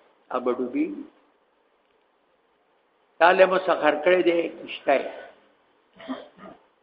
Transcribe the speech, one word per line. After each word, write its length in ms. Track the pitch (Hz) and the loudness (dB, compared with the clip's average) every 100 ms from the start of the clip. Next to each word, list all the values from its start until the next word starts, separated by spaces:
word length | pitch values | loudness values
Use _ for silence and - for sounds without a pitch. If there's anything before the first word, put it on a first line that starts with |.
| _ _ _ | _ _ _
هغه 80 | 127 | -6
به 120 | 123 | -4
ډوبېږي. 500 | 120 123 139 165 - - _ _ _ _ _ _ _ _ _ _ _ _ _ _ _ _ _ _ _ _ _ | -4 -4 -4 -4 -6 -16 _ _ _ _ _ _ _ _ _ _ _ _ _ _ _ _ _ _ _ _ _
تا 120 | 165 | 4
له 140 | 185 185 | 6 4
مسخر 500 | 185 - 160 151 147 180 | 4 0 2 2 2 2
کړی 160 | 180 170 | 2 2
دی 120 | 170 160 | 0 -2
کشته، 480 | - - - - 135 - - - - _ _ _ _ _ _ - 262 - _ - - _ _ | -10 -16 -8 0 0 -2 -12 -18 -20 _ _ _ _ _ _ -14 -14 -14 _ -20 -20 _ _